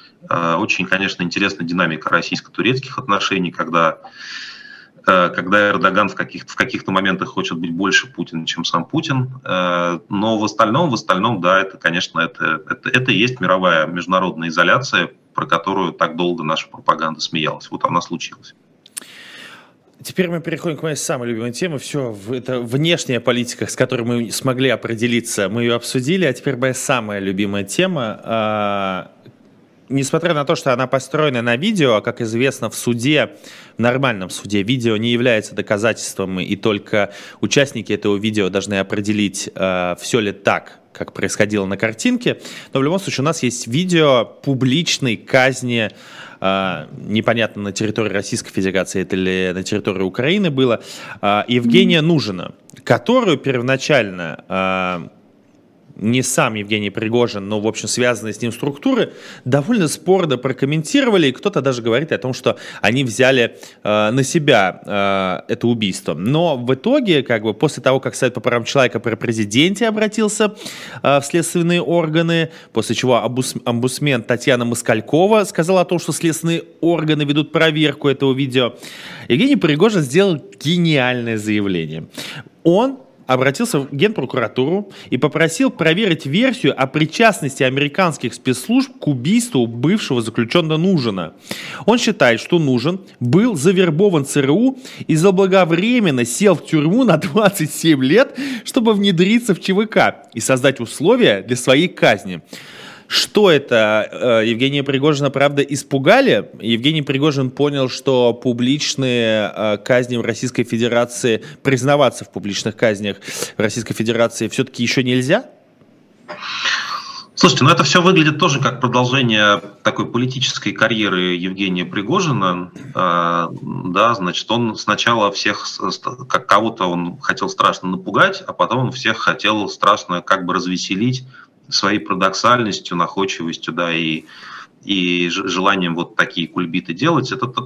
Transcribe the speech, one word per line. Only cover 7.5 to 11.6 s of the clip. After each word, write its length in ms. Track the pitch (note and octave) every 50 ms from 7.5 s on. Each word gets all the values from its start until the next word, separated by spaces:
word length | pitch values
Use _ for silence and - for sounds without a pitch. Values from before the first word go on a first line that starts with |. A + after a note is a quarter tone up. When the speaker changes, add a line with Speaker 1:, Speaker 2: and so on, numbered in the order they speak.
| - E2
Speaker 1:
быть 160 | E2+ E2+ E2+
больше 340 | E2+ G2 G2 F#2+ - - -
Путин, 380 | - - F2 - - D#2+ D#2+
чем 180 | D2 - - -
сам 220 | - - E2+ -
Путин. 560 | - - - - - - C3 C3 B2+ C3 - -
Э, 560 | - F2+ F#2 F2+ F2+ F2 F2 F2 F2 F2 E2+ - _
но 300 | G#2 G2+ G2+ A2+ A2+ G#2+
в 60 | G#2+
остальном, 440 | G#2 - - A#2 G#2+ A2 C#3+ F3 D#3+
в 40 | A#2+
остальном, 480 | G#2+ - - F#2+ F#2 G2+ A#2 A#2+ F#2+
да, 180 | E2+ F2+ F#2
это, 180 | F#2+